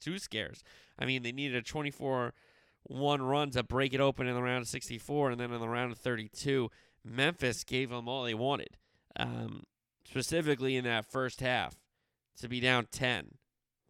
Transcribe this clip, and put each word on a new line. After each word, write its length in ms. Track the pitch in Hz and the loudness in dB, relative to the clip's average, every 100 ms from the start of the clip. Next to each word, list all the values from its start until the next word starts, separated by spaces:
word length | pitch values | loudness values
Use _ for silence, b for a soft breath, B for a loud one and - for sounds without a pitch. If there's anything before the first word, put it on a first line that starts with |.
two 160 | 151 190 | -6 -6
scares. 460 | - 110 85 - - B B B | -4 -4 -6 -8 -20 B B B
I 80 | 127 | -2
mean, 160 | 131 | 0
they 100 | 117 | -2
needed 260 | 131 143 123 | -4 -2 -2
a 40 | |
twenty-four 720 | 113 151 143 - 139 131 123 - b b b b - | -4 -4 -4 -4 -2 0 -2 -6 b b b b -10
one 360 | 127 143 143 | -2 2 2
run 300 | 131 143 143 | 4 2 2
to 100 | 127 | 0
break 320 | 113 123 135 | 0 2 2
it 80 | 135 | 4
open 240 | 139 135 127 | 4 4 0
in 80 | |
the 80 | 123 | 0
round 220 | 123 127 | 0 0
of 40 | 117 | -2
sixty-four, 640 | 131 - 117 - 147 139 | -6 -6 -10 -2 2 2
and 100 | 120 | 2
then 120 | 120 | -2
in 100 | 120 | -2
the 80 | 113 | -2
round 220 | 120 123 | -2 -2
of 80 | 110 | -2
thirty-two, 720 | 131 113 107 - 143 135 117 b b b - | -2 -2 -4 -4 2 2 2 b b b -6
Memphis 580 | 117 147 175 127 110 | 2 2 4 0 0
gave 280 | - 127 131 | -2 -2 -2
them 180 | 120 117 | -4 -4
all 140 | 135 | -4
they 100 | 120 | -2
wanted, 440 | 110 131 127 - - _ _ _ - | 0 0 0 -4 -14 _ _ _ -6
um, 460 | 120 117 113 104 - _ _ _ - | -4 -4 -6 -10 -14 _ _ _ -8
specifically 720 | 131 123 165 151 123 131 131 | -4 0 2 2 2 2 2
in 100 | 123 | 2
that 200 | 113 - | 0 0
first 360 | 131 127 - | -2 -2 0
half, 340 | 127 123 85 - _ _ _ _ _ - | 0 2 0 -6 _ _ _ _ _ -12
to 80 | 120 | -6
be 140 | 123 | 2
down 260 | 127 123 110 | 4 4 2
ten. 460 | - 127 110 62 - _ _ _ _ | 0 0 0 -4 -16 _ _ _ _